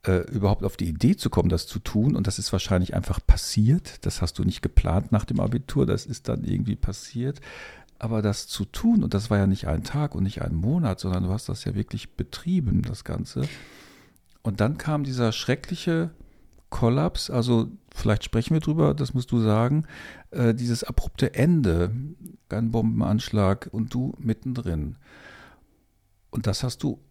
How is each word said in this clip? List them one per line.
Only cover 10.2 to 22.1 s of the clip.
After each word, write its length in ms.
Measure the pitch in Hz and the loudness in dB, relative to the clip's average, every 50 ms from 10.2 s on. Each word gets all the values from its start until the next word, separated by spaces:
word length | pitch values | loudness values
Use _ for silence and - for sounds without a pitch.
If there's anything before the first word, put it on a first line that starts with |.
nicht 200 | 95 98 - - | -2 -2 -2 -4
ein 120 | - - 80 | -4 -2 -2
Monat, 460 | 80 87 113 151 180 165 113 92 - | 0 0 0 2 2 0 0 -2 -2
sondern 240 | - 92 90 92 92 | -2 -2 0 0 0
du 60 | 90 | 0
hast 180 | 95 113 - - | -2 -2 -4 -6
das 160 | 98 - - | -8 -6 -4
ja 100 | 101 95 | -4 -4
wirklich 380 | 101 - - - 113 - - | -4 -4 -4 -6 -10 -10 -10
betrieben, 720 | _ - - - - - - 170 185 185 135 - - - | _ -8 -8 -8 -8 -8 -2 0 0 0 2 2 2 2
das 200 | - 113 107 - - | 0 0 -6 -8 -8
Ganze. 380 | - - - - - - - 139 151 - - - - - - - - - - - _ _ _ _ _ _ _ | -8 -6 -6 -6 -6 -4 -4 -4 -4 -6 -12 -20 -20 -20 -20 -20 -20 -20 -20 -20 _ _ _ _ _ _ _
Und 180 | _ 117 98 - | _ -6 0 0
dann 180 | 104 117 156 - | 0 0 0 -2
kam 240 | - 151 156 147 | -4 -2 -2 -2
dieser 300 | 143 135 131 127 120 110 | -2 -2 0 0 2 0
schreckliche 800 | 110 - - - 131 139 - - 180 - - 175 165 165 165 165 - - - - _ _ _ - _ - _ _ | 0 -2 -2 -2 -2 -2 -2 -8 -8 -4 -2 0 0 0 0 -2 -6 -14 -20 -20 _ _ _ -20 _ -20 _ _
Kollaps, 580 | - - 123 117 120 139 151 175 - - - - | -2 2 2 2 4 2 0 0 -2 -4 -6 -2
also 380 | - 123 117 120 120 113 - 143 - - _ _ | -2 0 2 4 4 2 2 0 -6 -16 _ _
vielleicht 300 | - - - 110 107 107 - | -12 -2 0 2 2 2 0
sprechen 300 | - - 113 117 - 160 | 0 -2 -2 2 2 0
wir 60 | 156 | 2
drüber, 340 | - - 151 165 156 151 147 | 2 0 2 2 2 2 2
das 200 | 147 139 120 - | 0 -4 -2 -2
musst 180 | 127 123 - | -4 -2 0
du 80 | - 120 | 0 2
sagen, 440 | 110 110 107 110 117 123 143 156 156 - - - - - - - - - | 4 4 4 4 4 2 2 0 0 -4 -10 -18 -18 -18 -18 -20 -20 -12
äh, 240 | - - 120 117 113 | -2 2 2 2 2
dieses 300 | 120 123 120 117 117 - | 2 0 0 0 -2 -2
abrupte 500 | - - - - - - - 151 117 - | 0 0 0 0 0 -2 0 -2 0 2
Ende, 560 | - 131 170 175 160 127 92 82 85 87 95 110 123 135 151 | 2 4 4 4 4 4 4 4 2 2 0 -2 -4 -6 -8